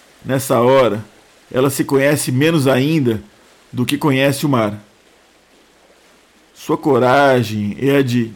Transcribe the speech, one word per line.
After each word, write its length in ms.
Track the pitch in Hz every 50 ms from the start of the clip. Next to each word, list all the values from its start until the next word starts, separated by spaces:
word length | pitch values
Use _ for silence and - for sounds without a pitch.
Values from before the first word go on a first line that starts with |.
| _ _ _ _ -
Nessa 360 | - 131 135 120 - 135 120
hora, 440 | 120 123 135 135 127 113 101 104 104 - - _ _ _ _ _ _ -
ela 200 | - 123 131 143
se 140 | 131 - 156
conhece 460 | 151 143 135 139 143 151 120 - -
menos 360 | 127 127 143 160 165 160 131
ainda 560 | 135 131 123 131 147 160 160 135 120 110 101 - - _ _ _ _ _ _ _ _
do 140 | - 120 123
que 100 | - 143
conhece 480 | 143 - 156 135 131 135 143 135 131 -
o 40 | 147
mar. 300 | 139 143 113 104 104 104 - _ _ _ _ _ _ _ _ _ _ _ _ _ _ _ _ _ _ _ _ _ _ _ _ _ _ _ _ _ _ _ _ _ _
Sua 220 | - - - 151
coragem 1000 | - - 156 135 117 123 123 135 139 143 139 131 123 120 110 107 107 104 104 98 -
é 160 | 123 139 139
a 60 | 139
de, 300 | 139 127 120 123 117 113 104